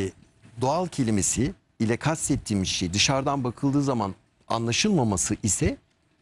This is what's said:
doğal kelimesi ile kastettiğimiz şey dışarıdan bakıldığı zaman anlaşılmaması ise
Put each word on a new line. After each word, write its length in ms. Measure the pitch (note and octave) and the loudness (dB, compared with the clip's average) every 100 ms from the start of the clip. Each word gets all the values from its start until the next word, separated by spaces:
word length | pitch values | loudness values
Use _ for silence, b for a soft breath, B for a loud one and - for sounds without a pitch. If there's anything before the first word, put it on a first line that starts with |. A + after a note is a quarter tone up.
| F#2+ - - _ - - | -2 -6 -20 _ -20 -4
doğal 260 | B2+ D#3 F3+ | 0 0 -2
kelimesi 680 | - A#2 G#2+ F2+ - C#3 - _ - | -2 0 2 0 0 -2 -4 _ -4
ile 180 | A2 A#2 | 0 0
kastettiğimiz 720 | D3+ D#3+ - C#3 - G2+ B2+ | 0 -2 -2 -2 0 0 0
şey 240 | - F2 | -2 -2
dışarıdan 500 | G2 - C3+ C3+ C#3+ | 0 2 2 0 -2
bakıldığı 400 | B2 A2 C#3 C#3 | -2 -2 0 2
zaman 320 | C#3 B2 G2 F#2+ _ _ - | 0 0 -2 -6 _ _ -4
anlaşılmaması 880 | A2+ A#2 A#2+ G#3+ F#3+ A#2 F#2+ - G#2+ | -2 0 0 2 4 4 2 0 -2
ise 340 | A2 - - C#4 _ _ _ _ | -2 0 -2 -2 _ _ _ _